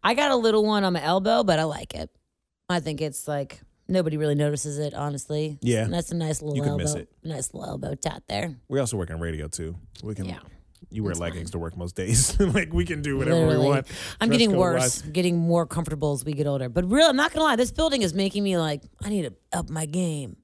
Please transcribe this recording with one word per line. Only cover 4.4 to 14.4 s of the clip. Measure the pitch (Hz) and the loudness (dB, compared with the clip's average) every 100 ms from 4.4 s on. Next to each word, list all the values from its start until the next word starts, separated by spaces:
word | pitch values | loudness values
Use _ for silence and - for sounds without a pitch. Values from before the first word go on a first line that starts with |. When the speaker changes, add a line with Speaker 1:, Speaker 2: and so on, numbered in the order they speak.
| 147 147 151 143 | 2 0 -4 -4
Speaker 1:
it, | 147 | -6
honestly. | - 147 143 - 151 156 143 | -4 -6 -6 -6 -4 -4 -4
Speaker 2:
Yeah. | 120 117 110 | 0 0 0
Speaker 1:
And | |
that's | 175 165 | -2 -4
a | 170 | -4
nice | 160 156 | -2 -4
little | 151 143 | -4 -2
Speaker 2:
You | |
can | 143 | -2
Speaker 1:
elbow, | 147 | -2
Speaker 2:
miss | 147 147 | -2 -4
it. | - _ | -8 _
Speaker 1:
nice | 160 151 - | -10 -8 -8
little | - - | -10 -10
elbow | 135 139 139 | -8 -8 -6
tat | 160 - _ | -6 -8 _
there. | 101 170 135 _ | -6 -4 -8 _
Speaker 2:
We | 135 | -2
also | 123 107 | 0 -2
work | 82 | -4
in | 80 | -4
radio, | 85 78 76 | -6 -6 -6
too. | - 80 87 - - | -8 -8 -10 -14 -14
We | - | -10
can, | 104 92 | -8 -8
Speaker 1:
Yeah. | 87 - - _ _ - | -8 -14 -20 _ _ -12
Speaker 2:
you | 107 | -4
wear | 101 | -4
Speaker 1:
It's | 85 | -2
Speaker 2:
leggings | 85 85 82 | -4 -6 -8
Speaker 1:
fine. | |
Speaker 2:
to | 87 | -6
work | 82 85 | -8 -8
most | 87 - | -10 -6
days. | 92 117 135 - | 0 2 2 4
<laughs> | 196 | 2
Like, | 156 165 | 2 0
we | 170 | -2
can | 170 156 | -2 -2
do | 147 135 | -2 -2
whatever | 127 165 | 2 4
Speaker 1:
Literally. | 160 127 | 4 4
Speaker 2:
we | 135 | 4
want. | 139 131 - - - | 2 0 -10 -12 -2
Speaker 1:
I'm | 226 | 2
Speaker 2:
Dress | |
Speaker 1:
getting | 233 | 4